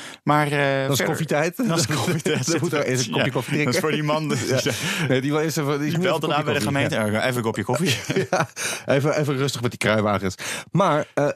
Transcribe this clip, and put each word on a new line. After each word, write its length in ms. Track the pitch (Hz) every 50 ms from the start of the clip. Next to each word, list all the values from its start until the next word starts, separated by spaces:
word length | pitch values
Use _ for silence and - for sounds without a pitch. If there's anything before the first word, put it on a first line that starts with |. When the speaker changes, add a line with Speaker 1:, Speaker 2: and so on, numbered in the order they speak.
| - - - - _
Speaker 1:
Maar, 220 | 147 147 147 151
eh, 60 | 147
Speaker 2:
Dat 80 | 143 147 143 139 139 135
is 40 | 135 135
Speaker 1:
verder 180 | 139 - -
Speaker 2:
koffietijd. 640 | - 160 - 165 143 165 147 151 170 175 - - 226
Speaker 1:
Dat 100 | 165 170
is 80 | 156 -
Speaker 2:
<laughs> 40 | 151
Speaker 1:
koffietijd. 500 | 143 117 - 170 170 - 160 151 135 131 -
Speaker 2:
Dan 60 | 165 160
moet 120 | 127 175 -
er 120 | 151 139
eerst 200 | - 127 123 127
een 60 | 113
kopje 140 | 117 - 135
Speaker 1:
Ja, 60 | 170
Speaker 2:
koffie 220 | 123 143 120 - 147
drinken. 120 | 151 151
Speaker 1:
dat 80 | 143 123
is 60 | 165
voor 120 | 175 156
die 120 | 147 151 151
man. 280 | 151 151 156 160 147 147 127
Speaker 2:
<laughs> 240 | 104 82 131 131 -
Ja. 80 | 135 120 104 - 170 196 190 170 135
Nee, 140 | 131 131
die 100 | 131 143
wil 100 | 147 156
eerst 160 | 156 160 139 160
even, 220 | 151 139 151 143
die 80 | 147 151
Speaker 1:
Die 80 | 170 160
Speaker 2:
moet 80 | 175 185
Speaker 1:
belt 160 | - - -
Speaker 2:
even 140 | 165 156 147
een 60 | 143
Speaker 1:
daarna 60 | 147
bij 80 | - 147
de 60 | -
Speaker 2:
kopje 180 | - - - 139
koffie. 40 | -
Speaker 1:
gemeente. 60 | -
Speaker 2:
Ja. 260 | 117 110 107 104 107
Speaker 1:
"Eh, 40 | - 131
even 100 | 127 123
een 60 | 113
kopje 200 | 113 110 - 101
koffie." 640 | - 123 123 170 185 120 - - - 143 131 - -
Speaker 2:
<laughs> 0 |
Ja, 160 | - 147 160 - - - - - - - -
even, 340 | - 123 139 131 151 147 -
even 180 | 151 135 147 131
rustig 240 | 139 139 - 120
met 80 | 117 123
die 100 | - -
kruiwagens. 560 | - - 107 110 104 104 104 95 95 95 - - - - - - - -
Maar, 340 | _ 165 196 180 147 151 143 - -
eh, 120 | - 143 147 -